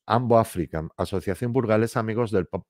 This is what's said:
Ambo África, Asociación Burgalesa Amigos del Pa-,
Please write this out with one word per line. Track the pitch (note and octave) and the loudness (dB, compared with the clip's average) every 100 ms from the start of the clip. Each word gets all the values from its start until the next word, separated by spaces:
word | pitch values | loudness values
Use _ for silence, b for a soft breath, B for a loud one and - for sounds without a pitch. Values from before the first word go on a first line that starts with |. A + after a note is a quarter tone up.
| - | 0
Ambo | A2+ A#2+ A2+ | 0 4 4
África, | A2+ F#2 D2+ D#2+ D#2+ - | 4 -2 -4 -4 -6 -6
Asociación | F#2 F#2+ G2 F#2 A#2+ | -4 -4 -4 -4 -2
Burgalesa | B2 A2 A2 A2+ B2 | 0 2 2 2 -2
Amigos | A2 A2 A2+ | -2 -2 0
del | G2+ F2 | 0 0
Pa-, | F#2 | -6